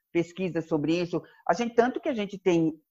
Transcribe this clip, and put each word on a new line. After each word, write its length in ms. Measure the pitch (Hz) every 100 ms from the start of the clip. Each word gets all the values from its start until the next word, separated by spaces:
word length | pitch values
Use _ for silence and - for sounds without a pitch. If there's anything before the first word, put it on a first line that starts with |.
| _
pesquisas 560 | 170 170 - 185 160 156
sobre 340 | 160 147 170
isso. 220 | 170 170 - _ -
A 60 |
gente, 200 | 175 233
tanto 260 | 233 240 -
que 80 | -
a 60 |
gente 220 | 233 202 190
tem 380 | 190 170 160 160 _